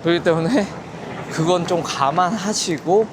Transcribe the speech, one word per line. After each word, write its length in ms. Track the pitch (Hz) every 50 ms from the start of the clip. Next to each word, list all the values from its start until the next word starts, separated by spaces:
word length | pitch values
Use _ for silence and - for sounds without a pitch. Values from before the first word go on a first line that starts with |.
| -
그렇기 180 | 165 170 175 -
때문에 440 | 180 165 165 165 165 247 294 202 185 - - - - - - - - - - - -
그건 340 | - - 160 165 180 180 175
좀 160 | - 180 170
감안하시고 1300 | 165 - - - 143 135 147 170 180 175 202 214 180 202 214 202 - - 170 139 - 151 180 208 220 214